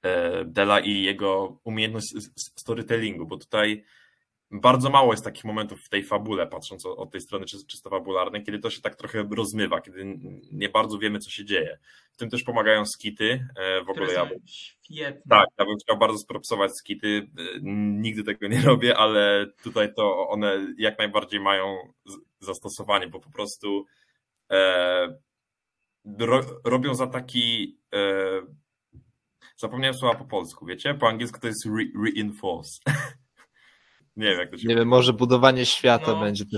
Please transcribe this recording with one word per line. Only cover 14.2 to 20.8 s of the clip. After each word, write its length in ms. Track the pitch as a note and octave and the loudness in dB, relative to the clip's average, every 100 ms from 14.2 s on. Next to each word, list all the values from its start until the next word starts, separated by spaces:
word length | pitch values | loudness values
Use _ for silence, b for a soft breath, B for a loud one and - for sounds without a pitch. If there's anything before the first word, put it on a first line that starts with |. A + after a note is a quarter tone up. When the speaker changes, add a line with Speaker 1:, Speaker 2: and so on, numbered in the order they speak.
| F2 | -2
Speaker 2:
są 60 | |
Speaker 1:
bym 120 | F#2 _ | -4 _
Speaker 2:
świetne. 760 | - - _ _ D3+ C#3+ C#3 - | -20 -20 _ _ -10 -10 -10 4
Speaker 1:
Tak, 200 | G#2+ F#2+ - | 6 6 2
ja 60 | |
bym 120 | G2+ G#2+ | -2 -2
chciał 140 | - G#2+ | -2 2
bardzo 200 | A2 G#2+ | 2 0
spropsować 520 | - A2 - A2 G2 - | -6 -10 -6 0 0 -2
skity, 500 | - G#2 G#2+ G#2 - - | -10 -6 -2 -2 -4 -14
e, 40 | E2+ G2 G2 G2+ G#2 G#2 | -12 -10 -6 -2 -2 -2
nigdy 220 | A2+ G#2+ | -4 -4
tego 240 | G#2+ G2+ G2+ | -6 -6 -2
nie 120 | A#2+ D3 | 2 6
<laughs> 40 | |
robię, 260 | A#2+ A#2+ A2+ | 6 4 4
ale 500 | G#2+ G#2+ G#2 G2+ G2+ _ | 4 6 4 4 0 _
tutaj 320 | - - G#2 | -6 0 0
to 340 | A2 G#2 F#2 F#2 | 2 0 0 -2
one 380 | G#2 G#2 G2 F#2+ | 0 0 -2 -4
jak 200 | F2 | -2